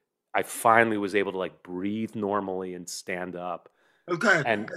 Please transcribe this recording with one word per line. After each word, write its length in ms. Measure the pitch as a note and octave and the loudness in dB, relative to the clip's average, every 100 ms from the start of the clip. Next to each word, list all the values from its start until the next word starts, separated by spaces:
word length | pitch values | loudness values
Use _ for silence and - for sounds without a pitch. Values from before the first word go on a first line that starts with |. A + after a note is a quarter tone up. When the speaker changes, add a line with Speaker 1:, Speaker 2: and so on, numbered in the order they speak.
| _ _ _ | _ _ _
Speaker 1:
I 80 | G2 | -4
finally 520 | F#2+ - A#2+ A2+ A2+ G#2+ | -4 2 6 8 6 4
was 180 | G2+ | 0
able 180 | G2+ G2 | 0 0
to, 60 | F#2+ | -2
like, 240 | F2 D2+ | -6 -8
breathe 520 | - F2+ G2 G#2+ A2+ | -10 -6 -4 -4 -6
normally 580 | A2+ G2+ G2+ G2 F#2 F#2 | -4 -2 -2 -2 -4 -6
and 140 | F2+ F2 | -8 -12
stand 480 | - - F2+ F2+ F2 | -12 -8 -6 -6 -8
up. 320 | F2+ E2+ - _ _ _ - | -8 -10 -12 _ _ _ -8
Speaker 2:
"Okay, 340 | F3 G#3+ F3+ B2+ | -2 2 2 2
Speaker 1:
And 240 | G#2 | 0
Speaker 2:
I 40 | A2 | -2